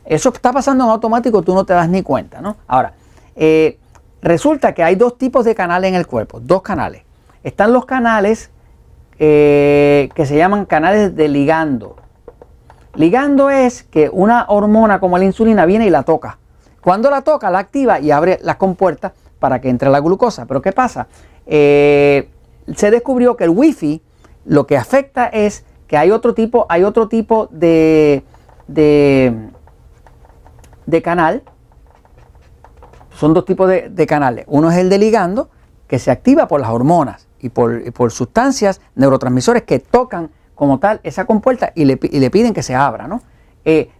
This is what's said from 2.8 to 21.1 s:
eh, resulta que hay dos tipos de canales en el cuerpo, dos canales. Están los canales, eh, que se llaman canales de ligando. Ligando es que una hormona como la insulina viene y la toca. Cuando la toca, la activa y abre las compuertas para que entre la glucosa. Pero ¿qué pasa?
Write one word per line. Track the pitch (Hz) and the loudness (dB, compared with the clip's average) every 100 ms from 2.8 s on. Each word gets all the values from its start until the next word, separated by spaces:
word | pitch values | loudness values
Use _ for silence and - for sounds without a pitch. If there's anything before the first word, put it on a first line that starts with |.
| 156 - _ _ _ - | -2 -8 _ _ _ -2
eh, | 156 156 156 - _ - _ _ | 2 2 0 -2 _ -20 _ _
resulta | 160 165 285 302 226 | -2 0 0 0 -2
que | 165 | 0
hay | 165 185 | 0 2
dos | 240 240 | 0 -2
tipos | 262 269 | -2 0
de | 226 | 0
canales | 214 175 180 190 | -2 -2 -2 -2
en | |
el | 185 165 | -2 -4
cuerpo, | 120 107 120 | -6 -8 -10
dos | 123 185 | -2 -2
canales. | - 165 95 - _ _ _ _ | -2 -6 -6 -10 _ _ _ _
Están | 143 - 208 | -10 -2 0
los | 247 247 | 0 -2
canales, | 262 233 220 202 226 - _ _ _ _ - _ - | -2 0 0 0 -2 -8 _ _ _ _ -20 _ -2
eh, | 156 147 147 143 143 143 143 143 135 | 2 4 4 4 2 2 4 2 0
que | - 139 | -4 -2
se | 147 | 0
llaman | 180 208 | 0 0
canales | 185 160 165 208 202 | -2 0 0 0 0
de | 160 151 | 0 0
ligando. | 143 139 160 156 123 101 - - _ - - - _ _ - - | 0 0 0 -2 -6 -8 -20 -20 _ -20 -20 -20 _ _ -20 -18
Ligando | - 160 240 285 277 277 | -4 -2 0 0 0 0
es | 269 247 - | 2 0 -2
que | - 160 147 | -4 0 0
una | - 202 240 - | 2 2 2 0
hormona | 208 208 220 220 190 | 0 2 2 2 0
como | 185 180 | 0 0
la | |
insulina | 190 185 226 214 165 | 0 0 2 2 2
viene | 214 220 | 2 2
y | |
la | 151 | 0
toca. | 135 156 117 - _ _ _ _ | 0 -2 -4 -18 _ _ _ _
Cuando | 180 196 262 | -2 0 0
la | 277 | 0
toca, | 277 294 202 | -2 -2 -2
la | 180 | -2
activa | 196 277 254 165 | -4 -2 0 0
y | 147 | 2
abre | 147 175 180 | 2 2 0
las | 170 151 | -4 -2
compuertas | 190 180 185 147 190 - _ _ | -2 0 -2 -2 -10 -14 _ _
para | 135 127 | -4 -2
que | 131 | -2
entre | 123 135 | -2 0
la | 139 | 0
glucosa. | 156 185 240 - 117 | 0 0 -2 -4 -8
Pero | 135 | -6
¿qué | 190 | -4
pasa? | - 247 135 - | -2 -4 -6 -14